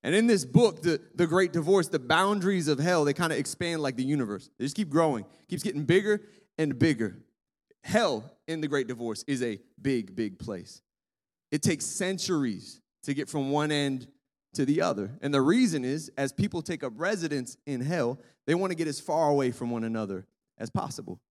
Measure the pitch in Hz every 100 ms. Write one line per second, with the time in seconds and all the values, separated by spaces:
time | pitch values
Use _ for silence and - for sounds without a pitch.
0 | 110 185 233 208 135 202 233 156 165 156
1 | - - 170 175 185 156 156 196 165 165
2 | 123 160 190 208 185 190 151 139 165 175
3 | 147 143 170 143 143 - 175 165 143 120
4 | 131 147 117 101 - _ 135 156 190 143
5 | 165 123 95 _ _ 170 214 143 135 180
6 | 208 208 - - _ - 156 127 160 127
7 | 110 - - _ _ _ _ _ - 214
8 | 208 117 120 _ - 160 151 143 123 123
9 | 120 104 - 135 120 101 _ _ 117 127
10 | 95 95 110 92 - 95 - - _ _
11 | _ _ _ _ _ 147 - 160 - -
12 | 185 190 - 170 131 92 - - _ _
13 | - 139 147 151 135 147 151 147 143 131
14 | 120 _ _ _ _ - 135 156 165 104
15 | 101 135 143 143 135 226 247 160 127 147
16 | 151 - 139 - 202 175 156 170 135 113
17 | 175 208 165 147 120 - - 131 131 175
18 | 120 135 - _ - 170 190 165 160 143
19 | - 160 156 143 131 120 120 120 113 113
20 | 104 95 95 _ _ _ 113 - - -
21 | - - _